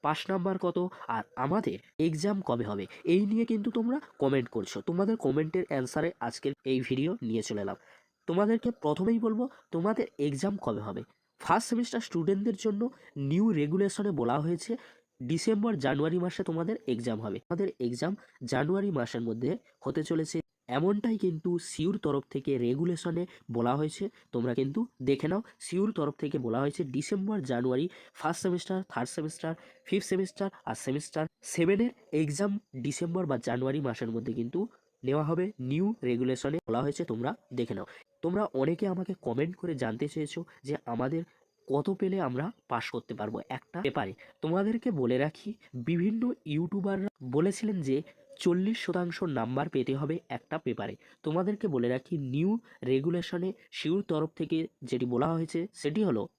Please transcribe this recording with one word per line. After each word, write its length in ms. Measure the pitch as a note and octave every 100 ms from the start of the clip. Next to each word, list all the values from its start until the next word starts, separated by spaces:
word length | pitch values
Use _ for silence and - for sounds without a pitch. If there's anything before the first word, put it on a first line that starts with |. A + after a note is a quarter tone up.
পাস 280 | D3 D#3 -
নাম্বার 280 | F#3+ F3+ F#3+
কত 320 | F3+ F3 F3+ - -
আর 160 | A3+ - -
আমাদের 440 | C3+ G3 - - - -
এক্সাম 420 | D#3+ D#3 G3 G3+
কবে 220 | F#3 A#2+
হবে?" 220 | G#2 G2+ F#2+ -
এই 220 | - F3 G3+
নিয়ে 200 | A3 A#3
কিন্তু 260 | A3+ G#3
তোমরা 280 | A#3 A3+ C4+ - _
কমেন্ট 300 | C#3 C3+ A#2+
করছো। 320 | A#2 F#2+ G#2
তোমাদের 360 | - E3+ G3 A3+
কমেন্টের 460 | C#3 C#3 D#3+ F#3 F3
অ্যান্সারে 440 | C#3 B2+ D#3 D#3+ -
আজকের 340 | A#2+ - C#3 C#3 C3+
এই 160 | C3
ভিডিও 360 | B2 C3 D#3 A#3
নিয়ে 220 | A#2 A2+
চলে 180 | - G#2+
এলাম। 140 | G2 F#2+ - - _ _ -
তোমাদেরকে 440 | E3+ G#3 A3+ A#3+
প্রথমেই 480 | A#3+ D3+ D3+ F#3+ A#3
বলবো, 300 | A3+ A3 C4 - _
তোমাদের 360 | E3+ F#3 A3 - -
এক্সাম 380 | D3 C#3 F#3+ G3+
কবে 200 | - G#2
হবে? 220 | G#2 F#2+ A2+ _ _ _
ফার্স্ট 280 | - F#3 -
সেমিস্টার 300 | A#3 A#3+ A#3+
স্টুডেন্টদের 560 | - E3+ D#3 G3 G#3+ G3
জন্য 340 | A3 G3+ A#3+ - - -
নিউ 340 | C#3 E3 A3
রেগুলেশনে 600 | E3 D3 F#3 G3 - G#3
বলা 280 | D3+ A#2+ C#3
হয়েছে 380 | D#3 E3+ - A3+ - - _ _
ডিসেম্বর, 520 | B2 D#3+ - G#3+ A3+ G3+
জানুয়ারি 440 | C3 C#3 D#3 F3
মাসে 240 | F3+ -
তোমাদের 320 | F3+ E3 E3+ A3 -
এক্সাম 340 | A#2 A#2+ A2
হবে। 180 | A2+ F#2+
তোমাদের 300 | _ F3 G3 -
এক্সাম 360 | B2 B2 D#3+ G3+ - _
জানুয়ারি 480 | B2 B2+ D3 G3 G3+
মাসের 300 | D3+ A#2 A#2+
মধ্যে 360 | A2+ A2+ B2+ A3+ _ _
হতে 200 | C3+ C3+
চলেছে, 380 | D#3 E3 D#3 E3 - _ -
এমনটাই 500 | B2+ F3 G3+ A#3 A3
কিন্তু 400 | F#3 D#3+ F3 F3
সিউর 400 | - - D#3+ G3+
তরফ 260 | D#3 C#3 -
থেকে 280 | C#3 C3+ C3
রেগুলেশনে 680 | A#2+ C3 E3+ E3+ F3 E3 F3+ - -
বলা 240 | A#2 A#2+ C#3
হয়েছে। 340 | D#3 - G3 - _
তোমরা 220 | B2 B2
কিন্তু 320 | A#2+ C3+ D#3 A#3+ _
দেখে 260 | C3 C#3 D#3
নাও, 140 | F#3+ A#3 -
সিউর 320 | - F3 G#3
তরফ 220 | A3 D3 -
থেকে 200 | D3+ D3
বলা 220 | A#2+ A#2
হয়েছে 240 | C#3+ -
ডিসেম্বর, 580 | D3+ B2+ C#3+ G3+ G3 G#3+
জানুয়ারি 480 | C#3+ A#2+ B2+ B2+ F3 - -
ফার্স্ট 280 | - D#3 E3
সেমিস্টার, 420 | F#3 F3+ - F#3 F#3+
থার্ড 200 | - B2
সেমিস্টার, 460 | - D#3 - D#3+ E3 - - -
ফিফথ 200 | E3+ -
সেমিস্টার 440 | F#3 F#3+ - G3 - -
আর 100 | A2+
সেমিস্টার 520 | - C#3 - D#3+ D#3 _
সেভেনের 480 | - - E3+ G3 A#3+ - -
এক্সাম 480 | D3+ D#3 D3 G3+ G3+ _ C3
ডিসেম্বর 500 | B2 C#3 E3+ F3 E3+
বা 120 | B2+
জানুয়ারি 440 | B2+ B2 C3 C#3+
মাসের 300 | C3+ A2+ A#2
মধ্যে 220 | A2+ B2
কিন্তু 340 | A#2+ A#2+ E3 A3 - _ _
নেওয়া 200 | B2 D3
হবে। 280 | D3+ D#3+ F#3 G#3+
নিউ 340 | B2+ D3 G3+ A3+
রেগুলেশনে 540 | B2+ A#2+ B2+ B2+ C#3+ D#3+ -
বলা 140 | A2+
হয়েছে, 240 | C#3+ C#3 F3
তোমরা 300 | A2 B2+ A#3 _
দেখে 200 | B2+ A#2+
নাও। 120 | G2+ - - - _
তোমরা 220 | E3 F#3+ G#3
অনেকে 340 | C3 C3+ E3+ G3+
আমাকে 260 | F3+ F#3 F#3
কমেন্ট 340 | - A#2 D#3+ F3+
করে 200 | F3 D3
জানতে 320 | A#2+ A2+ D3
চেয়েছো 380 | D#3 D3+ - E3+ -
যে, 140 | C3 D3 -
"আমাদের 380 | A#2 C3 D#3+ E3+ _ _ _ -
কত 220 | C#3 D3
পেলে 320 | F#3+ F#3+ F#3+
আমরা 300 | D3 B2 E3 - _
পাস 220 | A#2+ -
করতে 240 | A#2+ -
পারবো 260 | A2 G#2 G#2+ -
একটা 320 | B2+ _ E3+
পেপারে?" 320 | A3 - G2+ - - -
তোমাদেরকে 500 | D#3+ F3 G3+ A3+ B3+
বলে 260 | E3+ B2 B2+
রাখি, 360 | D3 - - G#3+ -
বিভিন্ন 600 | B2+ A#2+ E3+ F#3 A3+ B3 - -
ইউটিউবাররা 640 | D3 E3+ G3+ F#3+ G3 G3 _
বলেছিলেন 580 | C3 C3+ F#3 F#3+ G#3+ F#3+
যে 200 | C3+ C3 - - - -
চল্লিশ 380 | F#3 F3 G3 A3+
শতাংশ 460 | - F3+ F3 E3
নাম্বার 460 | F3+ C3 A2+ C3 D#3
পেতে 260 | C#3 B2 C#3
হবে 240 | D3 E3 _
একটা 280 | A#2+ _ D#3
পেপারে। 380 | - A#2 G2+ G2+ - -
তোমাদেরকে 440 | - D#3+ F#3 G3+ G#3
বলে 220 | C3+ A#2+
রাখি, 280 | B2+ - E3
নিউ 420 | C3+ C3+ F3+ A#3 - - B2+
রেগুলেশনে 680 | C3 D3+ F3 E3+ F3 F#3 - -
সিউর 300 | - D#3 F#3
তরফ 280 | G3+ D#3 D#3 -
থেকে 320 | D#3+ D#3+ D#3+ _
যেটি 240 | B2+ B2 B2
বলা 280 | B2 D3+
হয়েছে, 340 | E3 D#3+ E3 F3+
সেটি 300 | - D3 F3+
হলো 240 | G3+ A2+ G2+